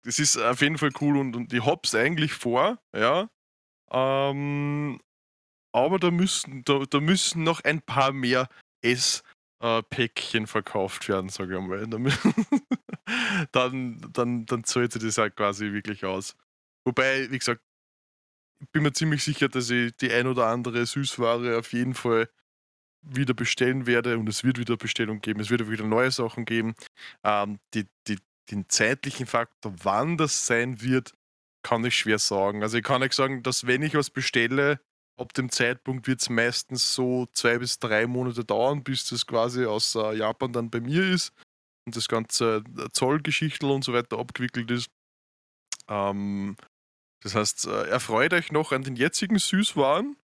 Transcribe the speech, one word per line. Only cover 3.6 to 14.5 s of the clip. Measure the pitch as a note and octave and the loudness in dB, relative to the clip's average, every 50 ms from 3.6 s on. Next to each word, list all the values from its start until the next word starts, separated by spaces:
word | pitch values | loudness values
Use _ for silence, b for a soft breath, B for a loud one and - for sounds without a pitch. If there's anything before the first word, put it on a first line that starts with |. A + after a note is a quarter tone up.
| _ _ _ _ _ _ | _ _ _ _ _ _
Ähm, | - C3 C3 C3+ C3+ C3+ C#3 C#3 C#3 C#3 C#3+ C#3+ C#3+ C#3+ C#3+ C#3+ D3 D3 D3 D3 B2+ - _ _ _ _ _ _ _ _ _ _ _ _ _ _ - | 0 0 2 2 2 2 0 0 0 -2 -2 -2 -2 -2 -2 -2 -2 -2 -2 -4 -6 -10 _ _ _ _ _ _ _ _ _ _ _ _ _ _ 2
aber | A#2 B2+ D#3+ F#3+ | 2 4 4 4
da | F#3+ F3 F3 | 4 4 2
müssen, | F3 E3+ F#3+ F#3+ - - - - C3+ C3 A#2+ | 4 4 2 2 2 -2 -4 -6 -12 -4 2
da, | - C#3 C#3 C3+ | 2 2 2 2
da | C3+ - C#3+ | 2 0 2
müssen | D3 E3 G3 F#3 - - - E3 D#3+ | 4 4 2 2 2 0 0 2 2
noch | D#3+ E3 - - | 2 0 2 0
ein | D3 D3+ D#3 | 0 0 0
paar | _ - - C#3+ C3 C3+ | _ -2 2 4 4 4
mehr | C#3 C#3 B2+ A#2+ B2+ B2+ C3 B B B B _ _ _ - | 2 0 0 2 2 2 2 B B B B _ _ _ 2
Ess-, | A#2 B2 B2 B2+ - - - B B B _ _ _ _ _ | 2 2 4 2 0 0 -2 B B B _ _ _ _ _
äh, | A#2 A#2 A2+ A2+ A2 | -2 0 0 0 -2
Päckchen | _ - - A#2+ A2+ _ - - - - A2+ G#2+ | _ -2 -2 -2 -2 _ -8 -6 -2 -2 -2 -2
verkauft | - - G#2+ G2+ - - G#2+ F#2+ G2 - - - - | 0 -4 -4 -4 -2 -2 -2 -2 -2 -4 -8 -2 0
werden, | G2+ F#2+ F#2 F#2+ | 0 0 0 -4
sag | - - G2 F2+ | -6 -8 -6 -6
ich | F#2 | -4
einmal. | F#2 F#2+ F#2 F#2 G2+ G#2+ | -6 -4 -6 -6 -6 -6
Da | A#2 A2+ | -6 -6
mü-, | A2 B2 C#3 | -2 0 0
<laughs> | C3+ - - - - - G#3 - C#4+ - - _ B3+ - _ - - - _ F#3+ A#3 B3 A#3+ G#3+ G#3 F#3 D#3 - | 0 4 2 2 2 2 0 2 0 0 0 _ -6 -6 _ -16 -16 -14 _ -6 -4 -2 -2 0 0 -2 -2 0
dann, | - C3 B2+ B2+ C3 C3 B2+ B2 A2+ - - G#2+ - | 2 0 2 2 -2 -4 -6 -6 -8 -10 -14 -6 -2
dann, | - A#2+ A#2+ B2 A#2+ A2+ | -2 0 0 0 -2 -2
dann | - | -4